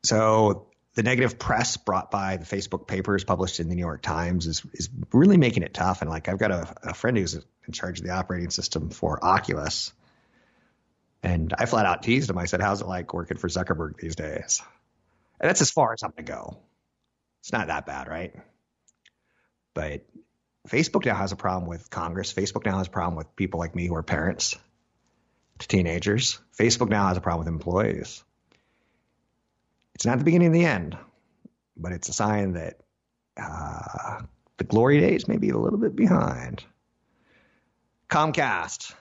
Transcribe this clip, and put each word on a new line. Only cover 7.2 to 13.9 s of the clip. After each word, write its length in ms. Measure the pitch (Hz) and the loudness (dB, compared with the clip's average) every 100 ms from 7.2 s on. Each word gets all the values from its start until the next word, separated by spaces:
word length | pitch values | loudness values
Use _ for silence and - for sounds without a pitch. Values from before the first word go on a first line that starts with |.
| 87 78 | 0 -6
in 380 | - _ - | -12 _ -14
charge 260 | - 90 87 | -8 -8 -8
of 60 | 87 | -4
the 80 | |
operating 360 | 90 90 90 87 | -4 -4 -4 -4
system 400 | - - - 76 | -4 -4 -4 -6
for 340 | - 80 76 | -4 -4 0
Oculus. 680 | - 92 - - 73 - - _ _ _ _ _ _ _ _ _ _ _ _ _ | 2 2 2 -4 -4 -4 -8 _ _ _ _ _ _ _ _ _ _ _ _ _
And 320 | 90 87 80 - | -2 0 0 -2
I 80 | 117 | 0
flat 200 | 117 98 | 2 2
out 180 | 85 | 2
teased 260 | - 127 131 | 2 2 2
him. 80 | 90 | -2
I 80 | 87 | -2
said, 160 | 90 | 0
"How's 200 | 98 101 | 0 0
it 60 | 90 | -2
like 260 | 92 87 | -6 -6
working 240 | 87 85 73 | -8 -6 -4
for 100 | 90 | -4
Zuckerberg 500 | 90 90 80 80 | -2 -2 -2 -4